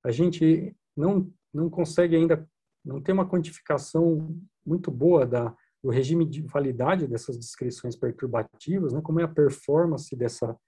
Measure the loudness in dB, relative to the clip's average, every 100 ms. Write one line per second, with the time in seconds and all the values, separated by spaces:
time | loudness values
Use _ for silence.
0 | -2 2 2 4 4 4 0 -14 _ -2
1 | 0 0 -2 _ _ -4 -2 -2 0 2
2 | 4 4 4 2 -2 _ _ _ -10 -6
3 | 0 0 0 -2 -4 -12 -4 -4 0 2
4 | 2 2 -2 -10 -14 _ -4 -4 -2 0
5 | 4 4 4 0 -2 -8 _ _ -2 0
6 | 2 2 0 -2 -4 -2 -2 -2 0 0
7 | -2 -6 -6 -10 -12 -8 -8 -6 -10 -4
8 | -6 -4 -4 -4 -6 _ -4 -2 -2 -4
9 | -2 -2 0 2 2 2 0 2 2 -2
10 | -6 -4 -4 -4 -6 -8